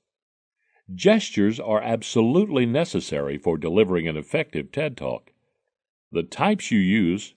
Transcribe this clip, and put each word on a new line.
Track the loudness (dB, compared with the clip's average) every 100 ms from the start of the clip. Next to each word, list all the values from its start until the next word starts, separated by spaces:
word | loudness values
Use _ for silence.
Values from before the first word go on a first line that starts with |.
| _ _ _ _ _ _ _ _ -16
Gestures | 0 2 4 0 0 2 0
are | -2 -2
absolutely | 0 -4 -2 2 4 4 2 2 0
necessary | 0 -2 -4 -4 -4 -4 -4
for | -2 -2
delivering | 0 2 2 2 -2
an | -6
effective | -4 -4 -4 -6 -8
ted | -6 -6 -6
Talk. | -8 -8 _ _ _ _ _ _ _ _ _
The | -6
types | -6 -2 0 0 0
you | 2
use | 4 4 2 0 -4